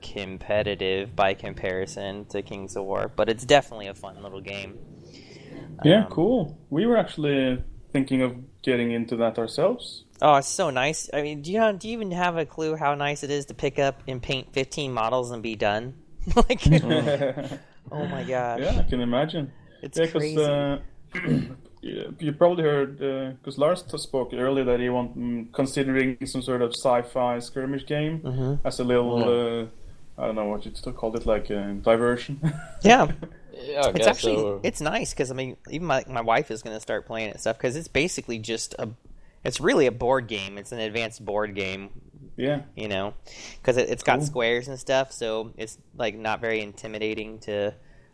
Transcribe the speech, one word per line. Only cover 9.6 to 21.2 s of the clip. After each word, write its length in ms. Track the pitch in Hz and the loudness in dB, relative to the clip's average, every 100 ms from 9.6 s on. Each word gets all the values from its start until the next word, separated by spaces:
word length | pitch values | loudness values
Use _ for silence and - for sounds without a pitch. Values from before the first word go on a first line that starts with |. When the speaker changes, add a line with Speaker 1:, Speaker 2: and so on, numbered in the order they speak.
| 185 247 - - - - | 2 2 -6 -16 -20 2
Speaker 1:
Oh, 140 | 147 | 6
it's 120 | 143 - | 6 4
so 220 | - 165 | 0 0
nice. 400 | 127 139 156 - | 2 0 0 -4
I 80 | 143 | -4
mean, 180 | 147 151 | -4 -6
do 100 | 151 | -4
you, 220 | 214 220 | 2 2
do 140 | 190 214 | 2 -6
you 60 | |
even 180 | 233 202 | -6 -4
have 260 | 175 180 165 | 0 0 0
a 80 | |
clue 300 | 151 - 156 | -4 -4 -4
how 180 | 156 143 | 0 0
nice 300 | 143 143 147 | 2 -2 -2
it 80 | 139 | -2
is 140 | 143 143 | -4 -4
to 60 | |
pick 260 | - 143 143 | -4 -2 2
up 240 | 139 131 - | 0 0 -8
and 140 | 127 | -8
paint 320 | - 131 - | -4 -6 -4
fifteen 380 | 139 135 156 135 | -4 -2 -4 -4
models 380 | 120 113 127 120 | 0 2 0 -2
and 100 | 117 | -6
be 140 | 113 | -6
done? 400 | 107 107 107 123 - - - - | 0 2 2 -4 -12 -16 -6 4
<laughs> 80 | |
Like, 260 | 240 - - 147 | 6 6 6 6
Speaker 2:
<laughs> 160 | 156 - 156 131 139 139 139 135 - - - - | 6 6 2 2 2 0 -2 -8 -10 -14 -20 -12
Speaker 1:
oh 140 | 151 - | -6 -6
my 160 | 135 | -6
gosh. 360 | 127 127 120 120 | -2 -2 -2 0
Speaker 2:
Yeah, 180 | 143 127 | 2 4
I 40 | - | 4
can 120 | 123 | 4
imagine. 500 | 120 123 156 170 139 - - - | 2 2 2 -2 -6 -10 -20 -14
Speaker 1:
It's 160 | 139 165 | -6 0
Speaker 2:
Yeah, 80 | 160 | 2
'cause, 140 | 160 | 2
Speaker 1:
crazy. 220 | 151 156 | 0 2
Speaker 2:
uh, 340 | 147 143 143 139 - - - | 2 2 0 -2 -6 -14 -12
<clears throat> 60 | 180 | -6